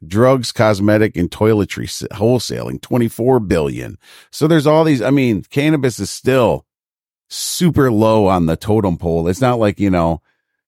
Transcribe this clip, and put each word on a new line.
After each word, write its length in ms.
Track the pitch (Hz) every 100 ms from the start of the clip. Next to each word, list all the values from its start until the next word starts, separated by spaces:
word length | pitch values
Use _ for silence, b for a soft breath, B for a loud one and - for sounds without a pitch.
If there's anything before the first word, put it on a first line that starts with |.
Drugs, 460 | 78 98 127 131 117
cosmetic, 640 | - 110 98 101 107 107
and 160 | - 85
toiletry 540 | - 107 110 92 -
s-, 180 | 58 - - -
wholesaling, 640 | 110 123 - 58 60 65
twenty-four 580 | - 127 113 - 120 131
billion. 580 | 98 87 71 60 58 - B B B
So 160 | - 156
there's 200 | 165 143
all 160 | 156
these, 180 | 160 139
I 80 | 107
mean, 320 | 139 127 101
cannabis 560 | - 143 151 156 131 -
is 100 | 98
still 560 | - 139 131 110 69 _ _ _ _ _ _ -
super 600 | - - - 180 147 131
low 360 | 107 110 110 95
on 180 | 92
the 100 | 80
totem 420 | 82 - 107 101 82
pole. 300 | 85 82 82
It's 140 | 92
not 180 | 127 120
like, 200 | 107 95
you 100 | 98
know, 320 | 90 82 80 _ _ _ _